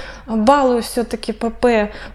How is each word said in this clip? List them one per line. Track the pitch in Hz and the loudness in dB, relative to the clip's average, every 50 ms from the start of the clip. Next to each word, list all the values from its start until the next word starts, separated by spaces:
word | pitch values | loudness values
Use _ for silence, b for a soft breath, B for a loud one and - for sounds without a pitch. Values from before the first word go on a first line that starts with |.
| B B B B B | B B B B B
балую | - 220 220 214 254 285 285 269 254 247 233 | -4 -2 2 4 4 6 6 4 4 2 0
всё-таки | 220 - - 247 226 233 - 226 - - | -2 -2 -4 -4 -4 -4 -6 -6 -6 -8
П | 220 - 233 226 | -6 -4 -4 -6
П, | 226 - - 247 233 214 208 208 B B B B | -2 0 2 4 4 2 2 -2 B B B B